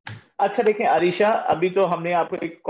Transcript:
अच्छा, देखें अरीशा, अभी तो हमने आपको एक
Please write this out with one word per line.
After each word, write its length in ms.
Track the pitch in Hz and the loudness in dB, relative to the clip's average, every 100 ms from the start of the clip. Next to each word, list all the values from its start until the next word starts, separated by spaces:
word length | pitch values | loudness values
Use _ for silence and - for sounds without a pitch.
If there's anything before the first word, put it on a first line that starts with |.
| - 110 _ - | -18 -18 _ -2
अच्छा, 220 | 202 240 | -2 2
देखें 240 | 214 208 190 | 0 2 2
अरीशा, 420 | 160 180 175 208 | 2 2 2 2
अभी 420 | 226 - 156 185 | 2 0 0 0
तो 120 | 190 | 2
हमने 300 | 180 170 170 | 0 0 -2
आपको 240 | 175 160 185 | -2 -2 -6
एक 260 | 165 - | -8 -6